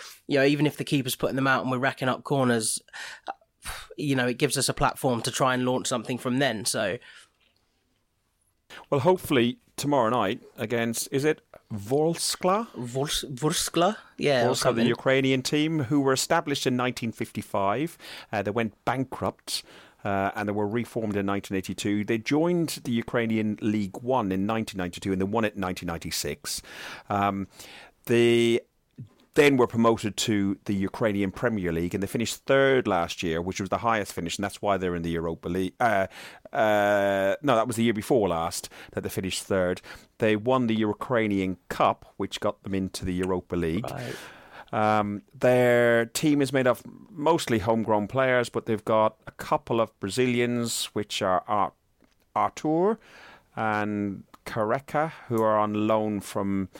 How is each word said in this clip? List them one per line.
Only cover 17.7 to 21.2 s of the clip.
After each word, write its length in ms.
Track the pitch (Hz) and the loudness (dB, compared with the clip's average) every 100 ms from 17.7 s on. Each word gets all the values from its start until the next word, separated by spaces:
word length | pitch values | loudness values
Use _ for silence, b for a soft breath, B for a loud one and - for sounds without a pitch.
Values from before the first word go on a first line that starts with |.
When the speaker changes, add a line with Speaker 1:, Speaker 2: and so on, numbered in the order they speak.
| 113 165 - B B B | 0 -4 -8 B B B
Speaker 2:
Uh, 100 | 107 | -4
they 100 | 101 | -2
went 220 | 113 110 - - | -2 -2 -4 -4
bankrupt, 800 | 127 127 - 98 - - - B B B B | -2 -4 -2 -4 -4 -8 -8 B B B B
uh, 280 | 104 98 98 107 | -2 0 0 -2
and 120 | 104 | -4
they 60 | |
were 140 | 104 104 | -2 -2
reformed 480 | 120 113 120 110 | -2 -4 -4 -2
in 100 | 101 | -2